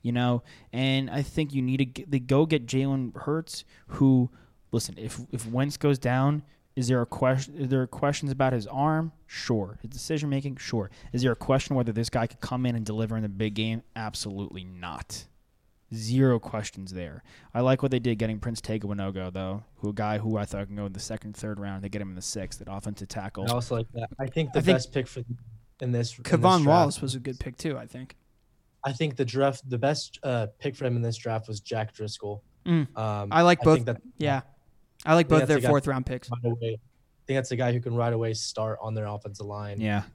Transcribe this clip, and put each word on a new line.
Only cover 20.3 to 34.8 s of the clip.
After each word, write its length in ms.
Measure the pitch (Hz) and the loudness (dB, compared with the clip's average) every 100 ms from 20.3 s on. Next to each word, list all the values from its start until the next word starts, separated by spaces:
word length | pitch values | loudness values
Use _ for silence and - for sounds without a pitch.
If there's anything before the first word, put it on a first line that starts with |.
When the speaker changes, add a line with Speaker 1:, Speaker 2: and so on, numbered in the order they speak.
| 110 | -2
Speaker 1:
I 80 | 104 | -2
thought 200 | 101 98 | -6 -8
can 80 | 101 | -6
go 100 | 101 | -8
in 80 | |
the 60 | 95 | -8
second, 360 | - 110 107 101 | -8 -8 -10 -10
third 240 | 110 101 | -8 -6
round. 240 | 101 95 | -6 -6
They 60 | 101 | -6
get 100 | 101 | -6
him 80 | 98 | -8
in 60 | |
the 80 | 92 | -8
sixth, 400 | - 107 92 - | -8 -8 -8 -10
an 60 | - | -10
offensive 400 | 98 107 101 95 | -8 -8 -10 -8
tackle. 360 | - 98 - 98 | -8 -8 -6 -2
Speaker 2:
I 60 | |
also 240 | 120 117 117 | -2 -2 -4
like 160 | 113 | -4
that. 160 | 117 110 - | -8 -10 -8
I 60 | 135 | -4
think 280 | 160 147 | -2 0
the 60 | 147 | 2
Speaker 3:
I 20 | |
think 140 | 135 185 | 4 4
Speaker 2:
best 160 | - | 2
pick 120 | 139 123 | -4 -4
for 140 | - 120 120 - - - _ | -8 -10 -10 -12 -20 -20 _
in 120 | 127 | -2
this, 240 | 120 117 - | 0 -2 -6
in 40 | |
this 80 | - | 2
Speaker 3:
Kevon 100 | 170 185 185 | 6 8 8
Speaker 2:
draft 40 | 143 | 8
Speaker 3:
Wallace 360 | 170 147 - | 8 6 2
was 120 | 135 | -4
a 60 | 127 | -4
good 180 | 131 123 | -6 -6
pick 200 | - 123 | -8 -6
too, 180 | 160 131 | -6 -6
I 80 | |
think. 320 | 113 127 127 - _ _ _ _ _ _ | -10 -14 -16 -18 _ _ _ _ _ _
Speaker 2:
I 100 | 139 | -6
think 240 | 123 156 127 | -2 -4 0
the 100 | 127 | 0
draft, 420 | 127 139 131 131 | 2 2 2 -6
the 80 | 123 | 0
best, 420 | 135 147 - - | 2 0 -6 -8
uh, 240 | 139 120 107 _ | -2 -2 -2 _
pick 160 | 143 | -8
for 120 | 127 131 | -4 -2
him 100 | 120 | 0
in 60 | |
this 160 | 117 113 | -2 -4
draft 300 | 117 113 113 | -4 -4 -4
was 120 | 107 | -10
Jack 320 | - 113 107 | -4 -4 -4
Driscoll. 500 | - 107 - 104 104 _ _ | -6 -10 -8 -8 -10 _ _
Speaker 3:
Mm. 320 | 180 170 143 - | 0 2 0 -4
Speaker 2:
Um, 320 | 110 104 101 | -2 -2 2
Speaker 3:
I 120 | 156 | 6
like 180 | 175 180 | 8 8
Speaker 2:
I 40 | |
Speaker 3:
both. 100 | 127 156 | 8 6
Speaker 2:
think 100 | 120 | 4
that 140 | 113 - - | -4 -8 -4
Speaker 3:
Yeah. 240 | 147 135 - - _ _ | 0 0 -2 -20 _ _